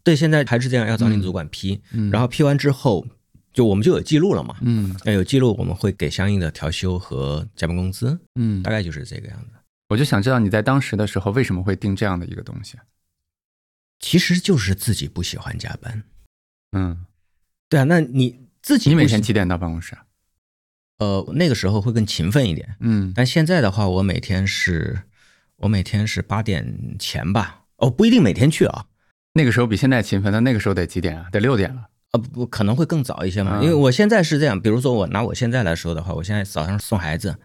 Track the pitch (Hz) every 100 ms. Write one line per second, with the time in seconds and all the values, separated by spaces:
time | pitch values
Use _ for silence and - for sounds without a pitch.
0 | - 147 160 156 131 120 127 123 110 113
1 | 117 104 95 90 76 - 95 101 - 117
2 | 104 104 123 - 147 143 143 131 135 90
3 | - - _ _ _ - 117 98 151 170
4 | - 151 190 113 60 - 123 113 98 95
5 | 110 101 90 135 127 98 87 87 101 -
6 | 76 - 95 101 80 - 73 85 92 90
7 | - 67 69 76 120 - 80 87 92 95
8 | 120 170 _ - 113 101 92 107 85 76
9 | - - 104 - - - _ _ - 107
10 | 143 104 110 127 101 110 107 139 - 104
11 | 104 - 101 113 123 90 92 95 107 98
12 | 107 90 85 92 - - 107 - _ _
13 | _ _ _ _ _ _ _ _ _ -
14 | - 175 - 180 - 160 95 95 - 104
15 | 69 - 87 - - - - - - 110
16 | - - _ _ _ _ _ 98 92 85
17 | 87 _ _ _ _ _ - 151 135 175
18 | 156 131 123 - - _ - 277 139 156
19 | 147 107 101 104 90 90 87 82 - -
20 | _ _ _ _ _ _ _ _ _ -
21 | 104 98 - 131 175 117 95 104 104 113
22 | 104 - 82 120 117 78 - - 117 107
23 | 95 92 127 170 156 180 107 98 98 92
24 | 98 85 - 92 95 - - 82 78 90
25 | - _ _ _ _ _ 104 104 92 104
26 | 107 95 - 101 107 85 57 - - -
27 | - - 80 107 95 - _ - 123 123
28 | 226 240 123 82 139 - - - - _
29 | _ _ _ 160 131 110 120 98 135 127
30 | 104 101 101 110 123 113 101 92 85 92
31 | 87 80 90 101 120 120 95 127 110 _
32 | _ 120 110 120 120 - 101 127 160 160
33 | 127 - 92 95 101 104 151 156 135 123
34 | 208 220 156 147 147 98 107 113 131 117
35 | 85 95 113 87 120 127 95 85 85 80
36 | 87 80 87 104 95 82 78 101 - 104
37 | 80 82 101 -